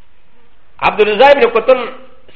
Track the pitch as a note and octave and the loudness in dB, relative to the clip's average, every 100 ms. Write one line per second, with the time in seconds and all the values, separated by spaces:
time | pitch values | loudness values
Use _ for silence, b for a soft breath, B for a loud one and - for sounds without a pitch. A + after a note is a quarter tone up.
0 | - - - - - - - - D#3 G3 | -20 -20 -20 -20 -20 -20 -20 -6 -6 -2
1 | G#3 G#3+ C4+ C#4 A#3 A#3 B3 B3+ A#3 - | -2 2 2 4 2 -2 -2 -2 -2 -16
2 | - - - | -20 -20 -20